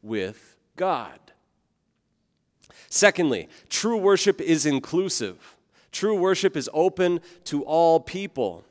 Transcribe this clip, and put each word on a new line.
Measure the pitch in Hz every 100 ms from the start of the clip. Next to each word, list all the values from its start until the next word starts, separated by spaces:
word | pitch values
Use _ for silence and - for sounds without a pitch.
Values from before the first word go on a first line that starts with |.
with | 104 110 92 107 - _ _
God. | - 185 151 101 - _ _ _ _ _ _ _ _ _ _ _ _ _ _ - - -
Secondly, | - 202 180 165 110 76 - _
true | - 214 226
worship | 196 190 202 190
is | - 160 147
inclusive. | 135 - 165 190 - 104 90 - _ _ _ _
True | - 208 208
worship | 185 185 190 156
is | 123
open | 151 180 185 180 175 - -
to | - 147
all | 139 160 170 165
people. | - 185 196 - 107 85 -